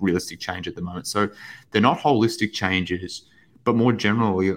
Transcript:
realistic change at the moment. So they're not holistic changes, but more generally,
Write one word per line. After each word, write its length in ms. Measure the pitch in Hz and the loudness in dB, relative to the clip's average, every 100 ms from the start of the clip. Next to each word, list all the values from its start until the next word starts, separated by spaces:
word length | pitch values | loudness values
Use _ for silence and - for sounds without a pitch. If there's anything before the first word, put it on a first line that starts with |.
realistic 400 | 98 87 - 87 | 0 0 -4 -10
change 260 | - 90 87 | -10 -8 -10
at 60 | |
the 60 | - | -10
moment. 260 | 87 87 - | -10 -8 -6
So 220 | 104 104 - - - - | -2 -2 -4 -18 -20 -4
they're 120 | 107 | 2
not 160 | 117 165 | 4 4
holistic 540 | 151 127 113 - 107 | 2 4 2 0 -4
changes, 760 | - 95 92 87 90 90 - - _ _ _ | -2 -2 0 -2 -4 -6 -14 -18 _ _ _
but 120 | - 117 | 0 4
more 160 | 120 | 4
generally, 600 | 117 104 110 113 92 95 | 4 2 2 2 2 0